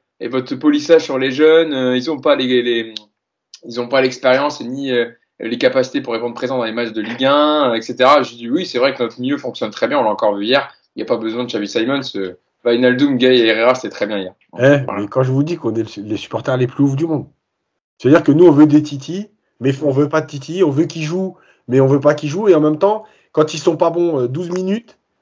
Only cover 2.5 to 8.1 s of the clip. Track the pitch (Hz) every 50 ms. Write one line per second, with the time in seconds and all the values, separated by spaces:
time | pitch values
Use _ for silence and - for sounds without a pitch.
2.5 | 127 123 120 120 120 117 113 113 107 - - _ _ _ _ _ _ _ _ _
3.5 | _ - - - 117 123 120 120 139 135 131 131 127 - - 131 127 135 143 147
4.5 | - - 117 120 131 139 139 135 127 120 117 117 - _ _ _ _ - 104 113
5.5 | 120 120 139 127 127 131 123 127 - 143 131 127 117 113 117 120 117 - 135 127
6.5 | 135 127 117 113 110 117 120 113 107 110 107 113 117 117 131 135 143 147 147 151
7.5 | 151 151 143 123 113 110 110 - 123 - 127 131